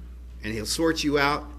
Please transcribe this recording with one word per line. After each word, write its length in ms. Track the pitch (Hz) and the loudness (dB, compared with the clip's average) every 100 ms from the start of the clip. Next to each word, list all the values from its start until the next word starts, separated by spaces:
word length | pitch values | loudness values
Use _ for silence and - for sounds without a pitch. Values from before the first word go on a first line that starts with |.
| - - - - | -14 -14 -14 -8
and 120 | 107 | -6
he'll 120 | 110 107 | -4 -2
sort 380 | - 165 160 | 2 2 2
you 140 | 151 147 | 2 4
out. 260 | 143 147 - | 4 2 -4